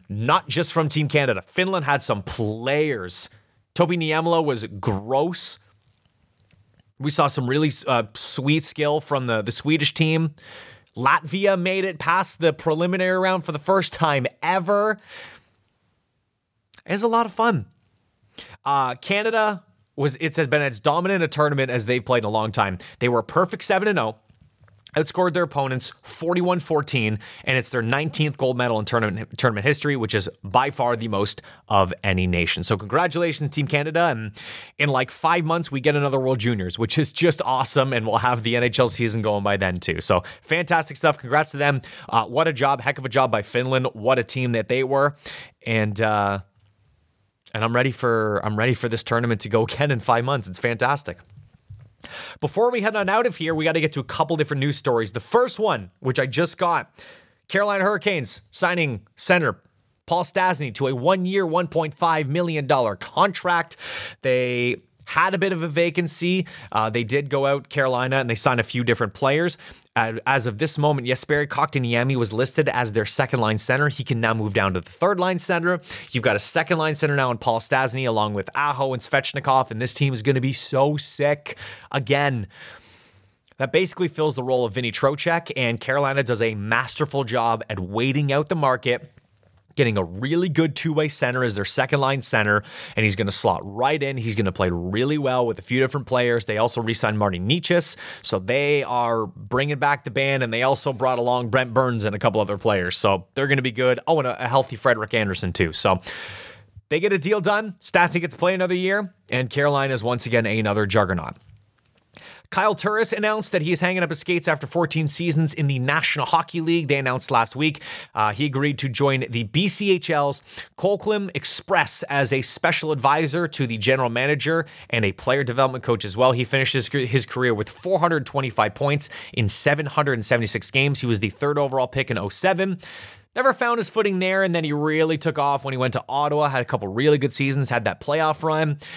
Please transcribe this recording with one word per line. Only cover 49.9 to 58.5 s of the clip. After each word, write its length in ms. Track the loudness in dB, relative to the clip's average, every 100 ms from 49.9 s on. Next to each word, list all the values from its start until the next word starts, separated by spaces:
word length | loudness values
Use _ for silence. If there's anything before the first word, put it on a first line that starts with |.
in 80 | 0
five 260 | 2 2 2
months. 220 | -2 -4
It's 120 | -4
fantastic. 580 | -2 0 0 0 -4 -12 -18 -20 -20 _ _ -20 -20 _ -18 -16 -16 -8
Before 300 | -4 2 2
we 120 | 2
head 140 | 0 0
on 140 | 2
out 160 | 2 2
of 120 | 0
here, 180 | -2 0
we 100 | 2
gotta 160 | 2
get 120 | 0
to 60 | -2
a 40 |
couple 320 | -6 -2 0 0
different 240 | 0 0
news 180 | 0 0
stories. 360 | 0 0 0
The 60 | -6
first 380 | 0 2 2 0
one, 320 | 0 -2 -6 _
which 200 | -4 -2
I 80 | -2
just 300 | 0 -2 0
got, 360 | 0 0 -4 -16 -20 -20 _ _ -4
Carolina 360 | -2 0 2
Hurricanes 580 | 0 0 0 -2 -4 -8 -12